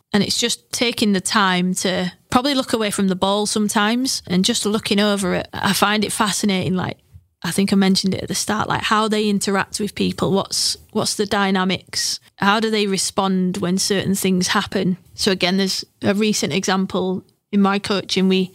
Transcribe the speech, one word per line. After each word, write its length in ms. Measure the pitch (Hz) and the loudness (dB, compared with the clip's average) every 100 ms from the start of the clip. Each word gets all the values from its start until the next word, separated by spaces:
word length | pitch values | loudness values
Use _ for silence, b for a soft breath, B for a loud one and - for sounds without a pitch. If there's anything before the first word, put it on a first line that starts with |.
| _ | _
And 100 | 208 | 0
it's 160 | - - | 0 0
just 320 | 233 - _ | -2 -4 _
taking 420 | - 240 233 214 | -2 -2 0 2
the 80 | 190 | 2
time 500 | - 226 196 180 185 185 | 0 2 2 2 0 -2
to 360 | 196 180 180 - - | -2 -2 -4 -6 -2
probably 240 | 254 269 | 0 2
look 200 | 262 262 | 0 0
away 160 | 233 208 | 0 0
from 180 | 196 190 | 0 0
the 80 | 185 | 2
ball 300 | 190 202 208 | 0 0 0
sometimes 760 | 220 208 220 208 240 262 - - | 0 0 2 2 0 -2 -4 -2
and 180 | 180 | 0
just 220 | 190 240 208 | 2 0 -2
looking 340 | 214 - 202 | -2 0 2
over 360 | 208 202 185 180 | 2 0 -2 -4
it. 120 | - | -6
I 180 | - 208 | -4 -2
find 320 | 185 202 214 | 2 2 0
it 80 | - | -2
fascinating, 640 | - 214 - 208 190 160 | -2 -2 0 0 0 0
like, 240 | 185 175 - _ - _ _ | -2 -4 -8 _ -20 _ _
I 80 | 175 | -6
think 220 | 165 196 | 0 2
I 40 | 196 | 4
mentioned 360 | 196 190 190 | 4 4 0
it 120 | 190 | -2
at 40 | - | -4
the 60 | |
start, 340 | 196 - 214 - | -4 -2 -2 -2
like, 140 | 151 | -2
how 260 | - 214 220 | 0 0 2
they 180 | 214 208 | 0 0
interact 540 | 202 - 196 - - | 0 0 -2 -2 -4
with 140 | 208 | -6
people, 380 | - 185 185 175 | -2 -4 -2 0
what's, 440 | 190 - - - - - | 0 -2 -4 -4 -6 -6
what's 220 | 220 208 | -4 -2
the 100 | - | -2
dynamics, 960 | 208 208 196 190 185 180 - - - - _ - | -2 0 0 0 0 -2 -6 -6 -4 -6 _ -2
how 240 | 196 214 | 0 2
do 80 | 220 | 2
they 180 | 214 202 | 0 0
respond 680 | 196 - - 190 190 180 185 | 0 -2 0 2 2 0 0
when 200 | 175 190 | -2 0
certain 360 | - 196 - | 0 0 0
things 340 | 196 190 185 180 | 0 2 2 2
happen? 500 | 214 - 202 185 180 _ | 0 -2 -2 0 -2 _
So 160 | - - | -2 0
again, 240 | 190 175 190 | 2 2 2
there's 260 | 190 - - - | 0 -2 -10 -4
a 100 | 202 | -2
recent 400 | 202 214 202 185 | 2 2 0 0
example 720 | 185 196 190 190 196 185 190 - _ _ | -2 0 0 0 -2 -2 -4 -8 _ _
in 120 | 202 | 2
my 160 | 196 202 | 4 2
coaching, 500 | - 196 - 185 190 | 0 -4 -2 0 2
we, 240 | 190 185 | 2 0